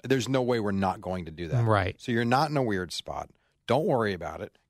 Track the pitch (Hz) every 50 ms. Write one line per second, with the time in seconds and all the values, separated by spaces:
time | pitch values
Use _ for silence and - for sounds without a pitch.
0 | - 123 135 131 107 110 135 131 127 120 123 117 101 104 101 98 98 92 - 110
1 | 98 92 92 92 85 80 78 80 87 80 - 120 117 110 107 98 92 95 - -
2 | - - 117 113 120 117 127 147 160 147 151 143 131 110 101 92 90 80 - -
3 | - - 71 73 76 - _ _ _ _ _ _ - - 117 139 165 202 143 117
4 | 113 104 95 82 80 76 78 82 104 - _ _ _ _